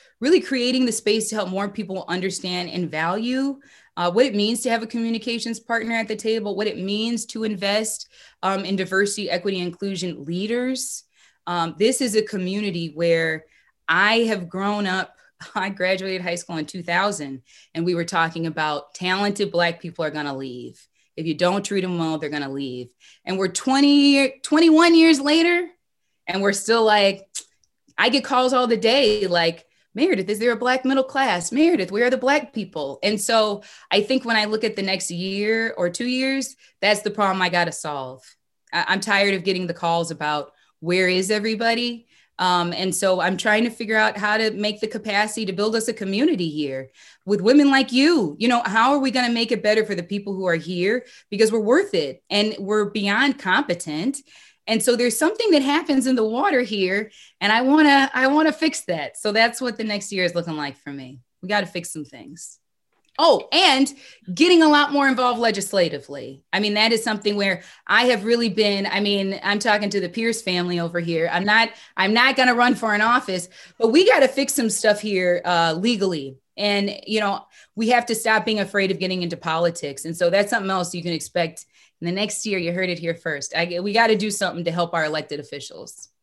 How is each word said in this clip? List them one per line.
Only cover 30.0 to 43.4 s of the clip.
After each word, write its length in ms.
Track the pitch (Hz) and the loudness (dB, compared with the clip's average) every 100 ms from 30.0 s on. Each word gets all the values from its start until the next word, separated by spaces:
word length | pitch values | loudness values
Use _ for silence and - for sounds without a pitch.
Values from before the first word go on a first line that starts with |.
| 330 262 185 | 0 0 -2
is 100 | 208 | -2
there 140 | 233 | 0
a 40 | 226 | 0
Black 280 | 240 254 254 | 0 0 0
middle 180 | 269 | -2
class? 480 | 262 277 269 180 175 | -2 -2 0 0 -2
Meredith, 400 | 247 320 339 175 | 2 2 2 -2
where 140 | 196 247 | 0 0
are 40 | |
the 80 | 254 | 0
Black 360 | 254 294 - | 2 0 -2
people?" 460 | 226 180 156 139 139 | -10 -8 -8 -8 -4
And 160 | 202 208 | -2 -2
so 440 | - 226 214 202 - - - | 0 2 2 -2 -10 -20 -2
I 100 | 208 | 0
think 220 | 208 262 | 2 0
when 140 | 233 220 | 0 -2
I 80 | 214 | 0
look 180 | 214 | -2
at 120 | 220 208 | -4 -4
the 40 | |
next 300 | 196 190 - | -4 -4 -4
year 640 | 175 190 196 208 226 226 - | -6 -6 -4 -2 -2 -2 -2
or 120 | 175 | -4
two 180 | 175 247 | -2 -4
years, 480 | 254 262 269 262 - _ - | -2 -2 -2 -4 -12 _ -2
that's 200 | 196 208 | 0 2
the 100 | 208 | 0
problem 300 | 208 202 185 | 0 0 2
I 80 | 180 | 0
gotta 240 | 175 170 | 0 -2
solve. 500 | - 156 147 131 131 - _ _ _ - | -4 -8 -8 -8 -14 -20 _ _ _ -8
I, 140 | 170 - | -4 -2
I'm 140 | 196 | -2
tired 320 | 196 202 202 196 | 0 2 2 0
of 80 | |
getting 240 | 175 180 180 | -2 -4 -4
the 60 | |
calls 360 | - 170 170 165 | -4 -2 0 -2
about, 420 | 156 151 147 143 _ _ _ | -4 -4 -4 -6 _ _ _
"Where 280 | 160 180 185 | -2 0 2
is 200 | 180 190 | 2 0
everybody?" 760 | 214 214 214 226 233 240 233 _ _ _ - | -2 -2 -2 0 0 -2 -8 _ _ _ -4
Um, 340 | 185 180 175 | 0 2 0
and 200 | - 190 - | -2 -4 0
so 260 | 196 185 | 0 2
I'm 160 | 175 | 0
trying 260 | 185 | 0